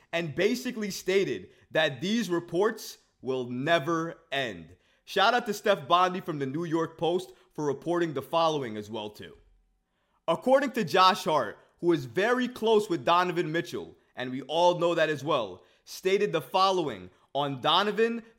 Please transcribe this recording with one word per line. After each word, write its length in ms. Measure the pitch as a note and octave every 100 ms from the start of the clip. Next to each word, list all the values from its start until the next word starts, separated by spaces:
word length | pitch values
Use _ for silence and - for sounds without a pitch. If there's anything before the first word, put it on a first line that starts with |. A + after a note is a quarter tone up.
| _
and 220 | E3+ E3+
basically 560 | C#3+ G3+ B3 B3 A3 G#3
stated 580 | - - G3 D#3+ G#2+ F#2+ _ _
that 320 | D#3 D#3 B2+
these 260 | F3 A#3 F#3
reports 720 | E3+ E3+ E3+ G#3+ A3+ - - _ _
will 260 | A#2+ C3 B2
never 680 | B2 C#3 E3+ D3 E3 E3 - -
end. 360 | C#3 B2+ F2+ D#2 - _ _
Shout 300 | - F#3+ G3+
out 120 | A#3+ -
to 80 |
Steph 340 | G3+ A3 G3 C#3
Bondy 320 | F3 F#3 F#3
from 180 | F3+ D3+
the 80 | C3+
New 180 | D3
York 320 | F3 E3 D#3+ -
Post 360 | E3 F3+ - - _
for 100 | -
reporting 480 | D3 C3+ E3 F3 E3+
the 100 | C3+
following 540 | - E3 E3 D3+ B2 G#2+
as 140 | G#2
well 200 | A2 G#2+
too. 220 | - E2+ - _ _ _ _ _ _ _ _ -
According 420 | E3 B3 C4 C#4
to 120 | A#3+
Josh 400 | E3+ F#3 F#3 G3+
Hart, 340 | F#3+ D3+ G#2+ - _ -
who 120 | E3+
is 120 | E3
very 420 | C3 A2 G#3+ B3 B3
close 420 | B3 A3 G#3+ G#3
with 160 | E3
Donovan 460 | B2+ E3+ F3+ E3+ D#3
Mitchell, 460 | D#3+ E3 A2+ E2 - _
and 160 | - B2+
we 120 | C3
all 360 | C3+ D#3+ F3 E3+
know 160 | E3+
that 140 | E3 D#3
as 160 | D3
well, 380 | C#3 D3 G#2 F2 _ _
stated 460 | - - F#3 G3 G3+
the 100 | D#3+
following 680 | D3 F#3+ F#3+ F#3+ D3+ G2+ F#2 _ _
on 260 | C3+ C#3+ C3+
Donovan 640 | D3+ E3+ G#3 G3+ A3+ A#3 -